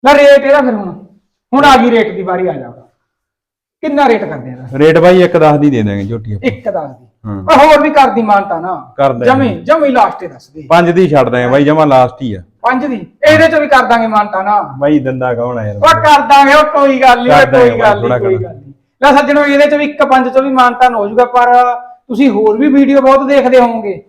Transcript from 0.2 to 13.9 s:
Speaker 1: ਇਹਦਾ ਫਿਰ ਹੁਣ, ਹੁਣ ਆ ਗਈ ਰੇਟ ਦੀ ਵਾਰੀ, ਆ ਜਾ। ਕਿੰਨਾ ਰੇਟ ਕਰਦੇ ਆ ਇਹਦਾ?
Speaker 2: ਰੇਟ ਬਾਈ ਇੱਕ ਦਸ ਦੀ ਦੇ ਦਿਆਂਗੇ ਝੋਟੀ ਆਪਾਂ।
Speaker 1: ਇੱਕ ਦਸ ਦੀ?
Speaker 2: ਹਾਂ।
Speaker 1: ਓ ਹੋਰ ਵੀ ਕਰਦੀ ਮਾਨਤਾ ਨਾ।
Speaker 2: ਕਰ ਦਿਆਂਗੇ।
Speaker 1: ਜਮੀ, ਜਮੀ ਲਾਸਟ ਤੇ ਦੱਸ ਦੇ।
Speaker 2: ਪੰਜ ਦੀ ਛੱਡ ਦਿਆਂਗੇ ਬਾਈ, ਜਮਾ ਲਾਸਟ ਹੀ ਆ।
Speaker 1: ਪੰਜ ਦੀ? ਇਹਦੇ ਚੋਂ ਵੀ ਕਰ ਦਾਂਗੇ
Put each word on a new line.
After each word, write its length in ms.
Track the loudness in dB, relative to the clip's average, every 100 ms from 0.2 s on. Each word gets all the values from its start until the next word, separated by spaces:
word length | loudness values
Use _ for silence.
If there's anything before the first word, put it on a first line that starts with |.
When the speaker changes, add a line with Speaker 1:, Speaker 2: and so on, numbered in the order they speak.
| 6 4 4
Speaker 1:
ਇਹਦਾ 160 | 0
ਫਿਰ 120 | 0
ਹੁਣ, 160 | -6 -10 -14 -20 _ _ _ _
ਹੁਣ 120 | 0 2
ਆ 100 | 4
ਗਈ 140 | 2
ਰੇਟ 240 | 0 -2 -6
ਦੀ 80 |
ਵਾਰੀ, 240 | -8 -6 -6
ਆ 60 |
ਜਾ। 200 | -6 -14 -20 _ _ _ _ _ _ _ _ _ _
ਕਿੰਨਾ 240 | -6 -2 0
ਰੇਟ 140 | 0 -4
ਕਰਦੇ 240 | -12 -14
ਆ 40 |
ਇਹਦਾ? 100 | -16 -12
Speaker 2:
ਰੇਟ 240 | 0 2 4
ਬਾਈ 240 | 4 4
ਇੱਕ 160 | 2 2
ਦਸ 220 | 2 2
ਦੀ 100 | 0
ਦੇ 120 | 0
ਦਿਆਂਗੇ 200 | -2 -4
ਝੋਟੀ 300 | -8 -10 -10
ਆਪਾਂ। 140 | -8 -8
Speaker 1:
ਇੱਕ 220 | -8 -8
ਦਸ 200 | -8 -10
ਦੀ? 160 | -16 _ _ -14
Speaker 2:
ਹਾਂ। 180 | -12
Speaker 1:
ਓ 240 | -2 2 4
ਹੋਰ 140 | 4
ਵੀ 80 | 2
ਕਰਦੀ 320 | 2 0 0
ਮਾਨਤਾ 380 | 0 -2 -2 -8
ਨਾ। 340 | -8 -10 -12 -4
Speaker 2:
ਕਰ 160 | -2
ਦਿਆਂਗੇ। 360 | 0 0 0 -2
Speaker 1:
ਜਮੀ, 120 | -4
ਜਮੀ 260 | -2 0 0
ਲਾਸਟ 300 | 0 -2 -4
ਤੇ 80 | -16
ਦੱਸ 220 | -18 _
ਦੇ। 160 | -20 -2
Speaker 2:
ਪੰਜ 200 | 0 2
ਦੀ 180 | 0 2
ਛੱਡ 220 | 2 0
ਦਿਆਂਗੇ 220 | 0 0
ਬਾਈ, 120 | 0
ਜਮਾ 220 | 2 2 2
ਲਾਸਟ 360 | 2 2 -4
ਹੀ 120 | -10
ਆ। 80 | -10 -14 _
Speaker 1:
ਪੰਜ 240 | -4 -4 -6
ਦੀ? 220 | -8 -12 _ 2
ਇਹਦੇ 180 | 2 2
ਚੋਂ 120 | 0
ਵੀ 80 | 0
ਕਰ 180 | 0
ਦਾਂਗੇ 220 | 2